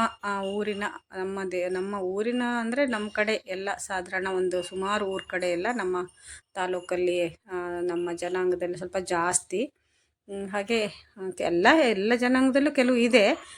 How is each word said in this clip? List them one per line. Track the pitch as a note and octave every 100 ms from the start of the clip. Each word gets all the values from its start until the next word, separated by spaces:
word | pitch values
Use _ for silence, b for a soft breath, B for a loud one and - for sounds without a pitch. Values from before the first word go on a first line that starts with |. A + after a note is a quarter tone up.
| A3+ -
ಆ, | G3+ G3 G3
ಊರಿನ, | G3+ G#3 G3+ G#3 - _ F#3+
ನಮ್ಮ | F#3+ G3 F#3+
ದೇ-, | F3+ F3+
ನಮ್ಮ | F#3 G3 G3+ F#3
ಊರಿನ | F#3+ A3 B3 A#3+ A#3+
ಅಂದರೆ | A3+ B3 C#4+
ನಮ್ಮ | A3 G#3
ಕಡೆ | G#3 G#3+ G#3+ -
ಎಲ್ಲ | F#3 G3 -
ಸಾಧಾರಣ | - F#3 F3+ F#3+ F#3+
ಒಂದು | F#3 F#3 F3+
ಸುಮಾರು | F3 F#3 F#3+ G#3 G3
ಊರ | F#3+ -
ಕಡೆ | F#3 F3+
ಎಲ್ಲ | E3+ G3+ B3
ನಮ್ಮ | F#3 F3+ F3+ _ B B -
ತಾಲೂಕಲ್ಲಿ, | - F#3 F3+ F3+ F3+ F3+ F3 E3+ - G3+
ಆ, | F3+ F3 F3
ನಮ್ಮ | F3 F3 F3 E3+
ಜನಾಂಗದಲ್ಲಿ | F3 F#3 F3+ F3+ F3 E3+
ಸ್ವಲ್ಪ | F3+ G3 F3+
ಜಾಸ್ತಿ. | F3 E3+ F3+ - F#3 C#4+ _ _ _ _ _ -
ಹ್ಮ್, | G3 G3
ಹಾಗೆ, | G3+ G3 A#3 G#3 - B
ಆ, | - F#3+ F4
ಎಲ್ಲ, | - F3 G#3 D#4+ C4
ಎಲ್ಲ | G3 G#3 A#3+
ಜನಾಂಗದಲ್ಲೂ | B3 B3+ C4 C4 C#4+
ಕೆಲವು | C#4+ B3 B3
ಇದೆ. | A#3 A#3 G3+ - B